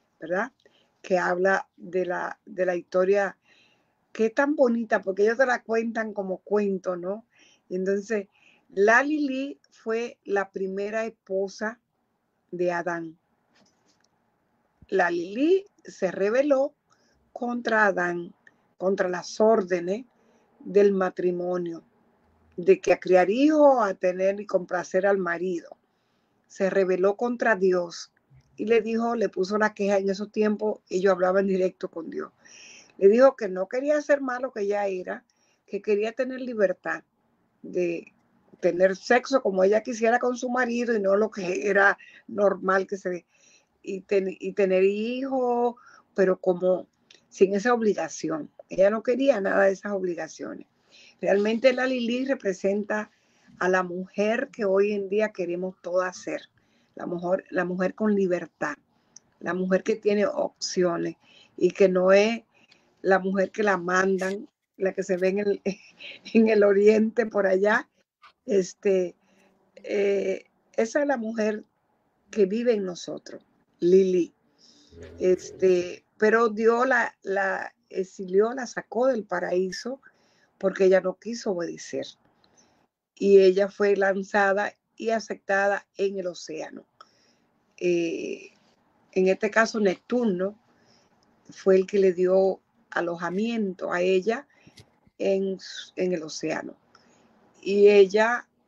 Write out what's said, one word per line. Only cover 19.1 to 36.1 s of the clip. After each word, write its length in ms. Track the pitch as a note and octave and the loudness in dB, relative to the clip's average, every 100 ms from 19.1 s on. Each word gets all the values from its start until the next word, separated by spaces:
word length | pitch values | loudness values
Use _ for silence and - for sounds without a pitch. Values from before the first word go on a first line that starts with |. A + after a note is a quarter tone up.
| F3+ - - | -4 -6 0
órdenes 640 | A3 A3 F3+ F3+ F3 G#3 C4+ _ _ _ _ _ | 4 4 2 -2 -2 -6 -8 _ _ _ _ _
del 340 | F#3+ F#3+ G3+ | -2 4 4
matrimonio, 920 | F#3+ F#3 - F3+ F3 F3+ F3+ F3 E3 - _ _ _ _ _ _ - | 4 -2 -2 -2 -2 -4 -4 -6 -10 -16 _ _ _ _ _ _ -2
de 240 | F3 F#3 | 2 2
que 120 | - | 2
a 60 | F3 | 0
criar 320 | F3+ F#3 F3+ | 4 4 4
hijos, 480 | A#3 D4 D#4 D4 B3+ | 2 2 6 6 6
a 140 | G3+ | 2
tener 460 | F#3 F#3 F3+ F#3+ G3+ | -2 -2 0 -2 -2
y 60 | G#3 | -4
complacer 600 | F#3+ F3 F3+ F3+ F#3 G3 | -4 -4 -6 -4 0 2
al 120 | G3 | 0
marido. 580 | F3 E3+ F#3 E3+ - - _ _ _ _ _ _ _ | -2 -4 -4 -6 -10 -20 _ _ _ _ _ _ _
Se 220 | - F#3+ | -4 -2
rebeló 460 | G3 F#3 F#3 F#3+ G3+ | 0 0 2 0 0
contra 380 | A#3+ A#3+ B3 | -4 -2 0
Dios 580 | G3 F#3+ F3+ E3+ - - _ _ - _ - | 2 2 2 -2 -10 -18 _ _ -20 _ -8
y 80 | |
le 160 | G#3+ A#3 | 0 0
dijo, 340 | G#3+ A3+ A#3 | 0 -2 -2
le 140 | A#3 G3 | -2 -2
puso 300 | - F#3 G#3+ | -2 -4 0
la 160 | G#3+ | -2
queja. 240 | G#3+ G3 G3+ | -2 0 0
En 120 | G3 | 0
esos 220 | F#3+ G#3 | -4 -6
tiempos 480 | A3 G#3+ G#3 G#3+ - - | -2 -2 0 -4 -6 -6
ellos 240 | F3+ G3 | 0 2
hablaban 340 | F3+ F#3 F#3+ G3 | 2 2 2 2
directo 420 | F#3+ F#3 - F#3 | 0 -2 -4 -12
con 220 | E3+ D#3+ | -12 -12
Dios. 220 | - D3+ _ - - - - - - | -10 -12 _ -20 -20 -20 -20 -20 2
Le 120 | G3 | 4
dijo 280 | A3+ C4+ C4 | 8 6 4
que 120 | G3+ | -4
no 200 | F#3 F#3 | -6 -6
quería 320 | B3+ C#4+ D4+ | -4 -2 -2
ser 180 | D4 C#4+ | 0 0
malo 320 | C4 B3 B3+ | -2 -6 -8
que 100 | A3+ | -6
ella 240 | G3+ G3+ G3+ | -4 -2 -2
era, 360 | F#3 F3+ G#3+ - _ _ _ _ | -4 -8 -12 -14 _ _ _ _
que 140 | G3 | -8
quería 320 | G3+ G3+ A3 | -2 -2 -2